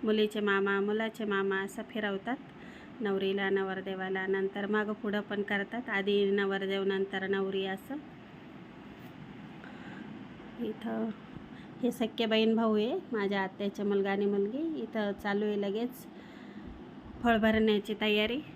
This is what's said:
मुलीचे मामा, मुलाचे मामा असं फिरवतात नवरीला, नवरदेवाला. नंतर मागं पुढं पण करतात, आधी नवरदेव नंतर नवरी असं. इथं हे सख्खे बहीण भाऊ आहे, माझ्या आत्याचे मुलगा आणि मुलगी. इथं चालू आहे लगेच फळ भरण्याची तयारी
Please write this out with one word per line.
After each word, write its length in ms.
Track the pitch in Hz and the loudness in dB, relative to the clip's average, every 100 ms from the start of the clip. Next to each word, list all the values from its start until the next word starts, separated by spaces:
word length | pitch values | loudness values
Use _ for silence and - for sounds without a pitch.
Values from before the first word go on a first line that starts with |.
मुलीचे 360 | 220 214 214 214 | 2 4 4 2
मामा, 400 | 208 196 196 196 | 4 4 4 2
मुलाचे 440 | 202 214 220 220 | 2 2 0 -2
मामा 320 | 214 196 196 196 | 0 2 2 0
असं 260 | 196 - | -2 -6
फिरवतात 540 | 214 233 214 196 196 262 - - - - - - | -8 -2 -2 -2 -4 -6 -6 -16 -16 -16 -16 -4
नवरीला, 500 | 208 196 196 196 196 | 0 2 2 2 2
नवरदेवाला. 760 | 196 190 190 190 190 190 190 190 | 2 2 -2 -4 -4 -2 -2 2
नंतर 400 | 190 190 202 202 | 2 2 0 0
मागं 260 | 214 208 | 2 2
पुढं 280 | 214 208 202 | -2 0 -2
पण 220 | 208 208 | -2 -4
करतात, 460 | 202 202 196 233 247 | 0 0 0 -4 -2
आधी 420 | 196 196 202 202 | 0 4 4 4
नवरदेव 540 | 196 196 196 196 196 | 4 2 0 0 0
नंतर 420 | 196 190 196 196 190 | 2 2 0 -2 0
नवरी 400 | 196 190 190 190 | 0 0 0 -2
असं. 280 | 190 - 269 - - - - - - - - - - - - - - - - - - - - - - - - - - | -4 -6 -10 -10 -16 -18 -18 -16 -16 -16 -16 -16 -16 -16 -16 -14 -14 -14 -14 -14 -14 -14 -12 -12 -12 -14 -14 -16 -8
इथं 480 | 226 220 226 220 226 208 - - - - - - | -6 -6 -4 -2 -2 -4 -12 -14 -14 -16 -16 -2
हे 80 | 247 | 0
सख्खे 360 | 240 220 - 226 | 0 -2 0 4
बहीण 300 | 220 220 226 | 6 6 6
भाऊ 200 | 226 214 | 6 4
आहे, 220 | 220 359 - | 4 0 -2
माझ्या 300 | 226 196 196 | 0 2 2
आत्याचे 400 | 190 190 202 196 | 0 0 -4 0
मुलगा 280 | 202 202 196 | 2 4 4
आणि 160 | 196 202 | 2 4
मुलगी. 540 | 202 202 254 330 302 | 4 2 0 -2 -2
इथं 300 | 226 226 208 | -4 -2 -2
चालू 320 | 196 208 202 | -2 0 2
आहे 160 | 214 208 | 2 2
लगेच 300 | 202 202 240 - - - - - - - - - - - - - | 0 0 -2 -4 -16 -16 -16 -16 -14 -14 -12 -12 -14 -14 -14 -2
फळ 140 | 240 226 | 4 6
भरण्याची 580 | 220 220 220 208 208 208 | 6 6 6 4 2 0
तयारी 380 | 214 208 214 247 311 | 2 4 4 0 -6